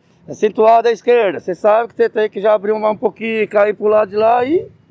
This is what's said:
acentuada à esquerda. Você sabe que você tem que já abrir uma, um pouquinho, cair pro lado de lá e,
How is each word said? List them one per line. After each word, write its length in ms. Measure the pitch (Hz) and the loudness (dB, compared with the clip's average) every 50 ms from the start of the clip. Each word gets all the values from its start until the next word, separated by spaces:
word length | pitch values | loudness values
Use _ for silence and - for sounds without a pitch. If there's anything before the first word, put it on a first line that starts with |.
| _ _ _ _ - - | _ _ _ _ -18 -14
acentuada 640 | 139 - 202 214 - - 220 220 226 233 226 240 | -6 -4 -2 -2 0 2 4 4 4 4 2 0
à 20 | |
esquerda. 480 | 226 - - 233 240 240 220 185 175 - | -2 -2 0 0 2 2 2 0 -2 -4
Você 140 | - - 175 | -8 -10 -8
sabe 340 | - - 208 208 226 233 208 | -2 0 2 2 2 0 -4
que 80 | - | -2
você 140 | - 233 220 | -2 -2 -2
tem 180 | - 214 214 208 | -2 -4 -4 -4
que 100 | - 208 | -4 -2
já 140 | 185 220 | 0 0
abrir 200 | 214 208 185 208 | 0 0 0 -4
uma, 180 | 214 214 214 214 | -4 -2 -2 -4
um 60 | 214 - | -4 -2
pouquinho, 500 | 254 208 - - 214 226 226 220 208 - | -4 -6 -6 -6 -8 -6 -4 -4 -4 -2
cair 240 | 208 208 202 214 | 0 0 0 0
pro 140 | 202 202 208 | -2 -2 -2
lado 240 | 214 214 214 214 190 | 0 2 2 0 0
de 60 | 196 | -2
lá 280 | 214 220 226 240 247 247 | 0 0 2 2 0 0
e, 240 | 269 320 392 - - - _ _ _ | -2 -2 -4 -4 -6 -20 _ _ _